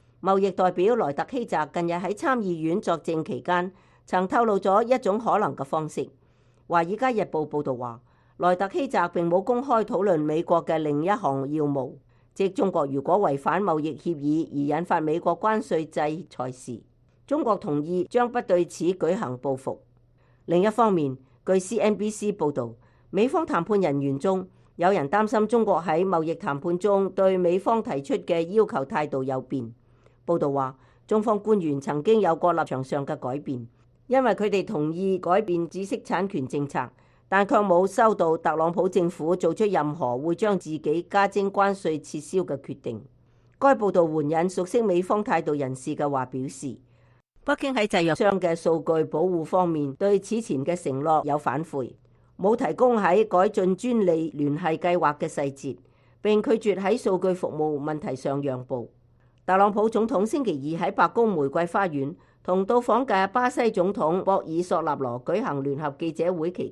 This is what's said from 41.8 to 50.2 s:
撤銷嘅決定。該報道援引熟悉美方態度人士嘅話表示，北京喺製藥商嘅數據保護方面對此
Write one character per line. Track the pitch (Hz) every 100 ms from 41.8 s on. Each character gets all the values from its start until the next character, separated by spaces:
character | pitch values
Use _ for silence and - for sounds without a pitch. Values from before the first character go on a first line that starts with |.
| 170 151
撤 | - 156
銷 | 147 185 170
嘅 | 139
決 | - 131
定。 | - 110 139 _ _ _ _ -
該 | 277 240
報 | 202
道 | 185 165
援 | 156 147 160
引 | 185
熟 | 185 180
悉 | 240
美 | 220 180
方 | 185 208
態 | 208 170
度 | 156
人 | 147 131
士 | 127 151 143
嘅 | 147
話 | 135 127
表 | 131 127
示， | - 139 - _ _ _ _ _ _ -
北 | 285
京 | 277
喺 | 254 208
製 | 190
藥 | 165
商 | 156 208 190
嘅 | 170
數 | 170 175 165
據 | 160 160 156
保 | 156
護 | 185 170 151
方 | 185 180
面 | 156 139
對 | 135 196
此 | 202